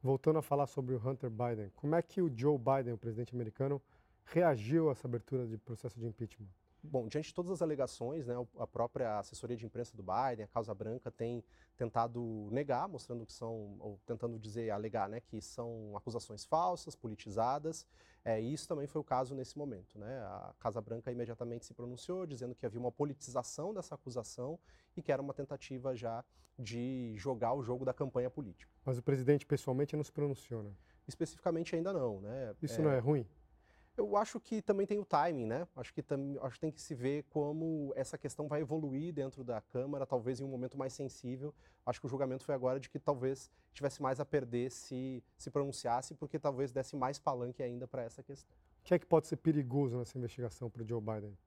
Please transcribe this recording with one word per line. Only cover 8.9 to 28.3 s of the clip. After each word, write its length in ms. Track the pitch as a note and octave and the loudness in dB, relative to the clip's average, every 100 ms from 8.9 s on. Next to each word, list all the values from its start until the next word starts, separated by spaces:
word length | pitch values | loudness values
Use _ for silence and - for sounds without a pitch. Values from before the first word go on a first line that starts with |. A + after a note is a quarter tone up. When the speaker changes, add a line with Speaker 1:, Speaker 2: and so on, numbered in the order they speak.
| C#3 A#2+ G#2 | 2 0 0
Speaker 2:
assessoria 360 | G2+ - A#2 A#2+ | -4 -8 -6 -4
de 100 | A2+ | -4
imprensa 300 | A#2+ A#2+ G#2+ | -6 -6 -6
do 80 | |
Biden, 400 | F#2 G2 C3+ A2+ | -2 2 2 0
a 40 | G#2+ | -2
Casa 260 | A#2 A2 | -2 -2
Branca, 360 | G2+ A2 B2 - | -4 -4 -4 -6
tem 320 | - A#2 A#2+ - - _ _ | -4 -4 -4 -8 -20 _ _
tentado 720 | A#2 A#2 A#2+ A#2+ A#2 A2 G#2 | 0 4 2 2 -4 -4 -2
negar, 360 | A#2+ C#3+ B2 F#3 | 0 2 2 0
mostrando 360 | D3+ - A#2+ A2+ | -6 -8 -8 -8
que 80 | |
são, 440 | - A2+ A2+ G#2 G2 | -8 -6 -6 -8 -10
ou 200 | G#2+ G2 - | -10 -12 -6
tentando 320 | A#2+ A#2 A2+ | -4 -4 -4
dizer, 340 | G#2+ G#2+ A2+ | -6 -4 0
alegar, 360 | G2+ A2 A2 G2 | 0 0 0 -2
né, 140 | A2+ | -4
que 200 | - A2 | -8 -10
são 540 | - - A#2 A2+ G#2+ G2+ | -8 -8 -8 -8 -8 -8
acusações 480 | B2 A2+ - G#2 | -4 -6 -6 -14
falsas, 520 | - D#3+ F3+ F3+ - - | 0 2 2 0 -6 -10
politizadas. 880 | A#2 G#2 - G2+ A2+ C#3+ D3+ E3+ - _ - _ | -8 -8 -4 2 2 2 -2 -6 -12 _ -20 _
É, 180 | - A2 | 0 0
e 120 | A2+ | 0
isso 140 | D3 - | -4 -4
também 180 | D#3 C#3+ | -4 -2
foi 140 | D#3 | -4
o 40 | |
caso 300 | C#3+ B2+ C3 | 2 2 2
nesse 240 | C3+ B2+ - | -4 -6 -6
momento, 400 | C#3+ G#2 F#2+ G#2 | -6 -6 -12 -12
né? 220 | G#2 C3 | -8 -8
A 340 | G2+ F#2+ F#2 E2+ | -8 -8 -12 -2
Casa 220 | A#2 A2 | -2 -2
Branca 280 | G#2 A2+ B2+ | -4 -6 -4
imediatamente 560 | A#2+ A#2 A#2 A#2+ A#2+ - | -4 -4 -4 -6 -6 -10
se 80 | |
pronunciou, 520 | A#2+ B2 B2 - F#3 F3+ | -10 -10 -8 -6 -6 -4
dizendo 280 | B2+ B2 | -6 -8
que 120 | B2 A#2+ | -6 -6
havia 140 | A2 | -2
uma 120 | B2 | -4
politização 840 | - D3 C#3 - B2 B2 - F3 | 0 -2 -2 -4 -4 -4 -6 -4
dessa 220 | G#3+ - C#3+ | -4 -8 -12
acusação 640 | - A#2+ A2 - B2+ E3+ _ - _ - | -6 -6 -6 -8 -8 -8 _ -20 _ -10
e 60 | |
que 80 | D3+ | 0
era 120 | C3+ | 0
uma 120 | C#3 | 0
tentativa 640 | C3+ C#3 C3+ - C3 C3 B2 | -6 -8 -8 -8 -6 -4 -2
já 280 | A2+ A2+ - _ - - | -4 -6 -10 _ -20 -12
de 560 | A2+ A#2 B2 C3 A#2+ G#2+ | -6 -4 -2 -2 -4 -4
jogar 380 | C#3 B2 A#2 | -2 0 2
o 100 | C#3 | 2
jogo 220 | A#2 B2 C#3 | 0 0 0
da 80 | |
campanha 360 | - C3+ B2+ | 0 0 0
política. 400 | B2 | 0